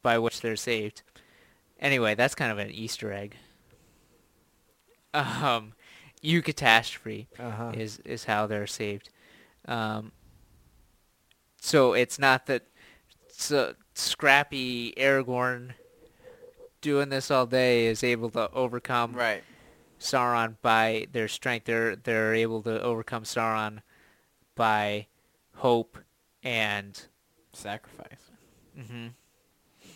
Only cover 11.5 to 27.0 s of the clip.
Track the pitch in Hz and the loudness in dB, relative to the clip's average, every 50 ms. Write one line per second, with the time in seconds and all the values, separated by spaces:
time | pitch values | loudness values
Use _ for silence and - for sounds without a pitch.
11.5 | _ _ - - - 151 135 123 95 117 123 - - - 139 135 131 127 _ - | _ _ -6 2 6 6 6 6 6 4 0 0 0 2 4 4 4 4 _ -2
12.5 | 139 120 - _ _ _ - - - _ _ _ _ _ _ _ - - - - | -4 -4 -4 _ _ _ -20 -20 -20 _ _ _ _ _ _ _ -12 -10 -6 -2
13.5 | 147 139 123 65 62 _ _ _ _ - - - - - - 147 135 143 147 - | 0 0 0 0 -4 _ _ _ _ -6 -4 -4 -4 0 4 6 6 6 4 2
14.5 | - 135 127 127 123 120 120 117 - - 131 139 139 135 131 120 127 123 123 123 | -4 -6 -4 -4 -4 -6 -6 -8 -4 0 2 4 4 2 2 -2 -2 -2 0 -2
15.5 | 123 123 123 127 123 _ - _ _ _ - - _ _ - - - - - - | -2 -4 -10 -16 -18 _ -20 _ _ _ -20 -20 _ _ -20 -20 -20 -20 -20 -20
16.5 | _ _ - - _ _ - 151 143 139 143 139 135 135 131 - 143 131 127 117 | _ _ -20 -20 _ _ -2 0 2 2 2 0 -2 -4 -2 2 2 2 2 4
17.5 | 123 131 127 127 123 120 117 113 110 107 - 123 120 113 113 117 107 117 113 - | 2 4 4 6 6 4 4 2 2 2 2 0 0 0 -2 -4 -2 -2 -4 -2
18.5 | - 131 127 123 117 120 - - 131 120 120 117 123 123 120 113 107 92 - - | 0 -2 -2 -2 -2 -6 -6 -2 -2 -2 -2 -2 -2 -2 -2 0 -2 -2 -6 -16
19.5 | - - - - - _ _ _ _ _ - - - 131 123 120 120 120 117 113 | -20 -20 -20 -20 -20 _ _ _ _ _ -8 -2 0 2 2 2 2 2 0 -2
20.5 | 113 - _ 120 113 113 113 113 113 110 107 98 - 123 110 104 - - - 135 | -4 -2 _ 4 4 4 4 2 0 -2 -4 -6 -4 -4 -4 -4 -4 -6 -4 -4
21.5 | 123 113 - - 117 113 113 117 98 - - - 117 110 110 110 113 113 113 113 | -4 -4 -2 -2 -2 0 0 0 -2 -4 -4 -2 0 0 2 2 2 2 2 0
22.5 | 113 110 104 117 110 113 - 123 117 113 110 - - 117 107 - - 120 113 113 | -2 -4 -4 -4 -4 -2 -2 -2 -2 -2 -4 -8 -8 -8 -8 -4 -4 -2 0 0
23.5 | 110 110 107 107 107 107 - _ _ _ _ _ _ _ _ _ _ _ _ _ | 0 -2 -2 -4 -6 -10 -20 _ _ _ _ _ _ _ _ _ _ _ _ _
24.5 | _ - 117 110 107 107 104 104 104 104 107 _ _ _ _ _ _ _ _ _ | _ 0 2 2 4 2 0 0 -2 -6 -8 _ _ _ _ _ _ _ _ _
25.5 | _ - - 131 120 117 113 _ _ - - _ _ _ _ _ _ _ - 131 | _ -2 2 4 4 4 2 _ _ -20 -20 _ _ _ _ _ _ _ -8 -4
26.5 | 120 113 110 107 101 101 101 101 98 - | -2 0 0 0 0 -4 -6 -8 -16 -20